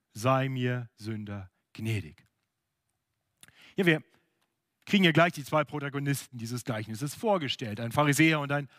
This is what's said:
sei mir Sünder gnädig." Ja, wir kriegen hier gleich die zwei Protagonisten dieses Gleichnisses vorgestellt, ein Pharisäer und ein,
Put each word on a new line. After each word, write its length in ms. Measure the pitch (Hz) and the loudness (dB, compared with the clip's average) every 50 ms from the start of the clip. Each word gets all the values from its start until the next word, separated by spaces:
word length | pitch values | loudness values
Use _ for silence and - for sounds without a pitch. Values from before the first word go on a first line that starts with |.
| _ _ _ | _ _ _
sei 360 | 110 104 131 135 131 131 135 | -2 0 2 2 2 2 0
mir 420 | 131 127 123 123 123 123 120 113 _ | -2 -2 -2 -2 -2 -4 -6 -10 _
Sünder 540 | _ 104 107 110 107 107 101 101 101 92 90 _ _ _ _ _ | _ -10 -8 -8 -8 -8 -10 -10 -12 -12 -16 _ _ _ _ _
gnädig." 540 | - 107 113 113 104 82 76 - _ _ _ _ _ _ _ _ _ _ _ _ _ _ _ _ _ _ _ _ _ _ _ _ _ - _ _ _ - - _ | -8 -4 -2 -2 -2 -4 -6 -14 _ _ _ _ _ _ _ _ _ _ _ _ _ _ _ _ _ _ _ _ _ _ _ _ _ -20 _ _ _ -20 -12 _
Ja, 100 | - 196 | 2 4
wir 160 | 170 160 156 - _ _ _ _ _ _ _ _ _ _ _ _ _ _ _ _ | 4 4 2 0 _ _ _ _ _ _ _ _ _ _ _ _ _ _ _ _
kriegen 200 | - - 208 190 | 0 2 6 6
hier 80 | 170 151 | 6 6
gleich 200 | 156 165 175 - | 6 4 4 2
die 120 | 156 139 | -2 -8
zwei 180 | - - 151 147 | -2 0 0 0
Protagonisten 760 | - - 147 143 143 131 139 143 143 131 - - - - 120 | 0 -4 -8 -8 -6 -6 -4 -2 -2 -2 -2 -4 -10 -12 -10
dieses 260 | 113 113 123 120 - | -8 -8 -8 -8 -6
Gleichnisses 500 | - 120 107 107 110 110 107 139 147 - | -6 -6 -6 -6 -8 -8 -8 -8 -8 -8
vorgestellt, 640 | - - 226 202 185 147 127 - - 135 110 104 113 | -4 0 0 2 2 0 -4 -6 -6 -6 -8 -8 -6
ein 140 | 117 117 110 | -6 -4 0
Pharisäer 480 | 147 147 147 139 131 160 160 160 151 | 2 2 4 4 4 4 4 4 2
und 100 | 143 139 | 0 -4
ein, 180 | 143 147 143 - _ | -4 -4 -4 -8 _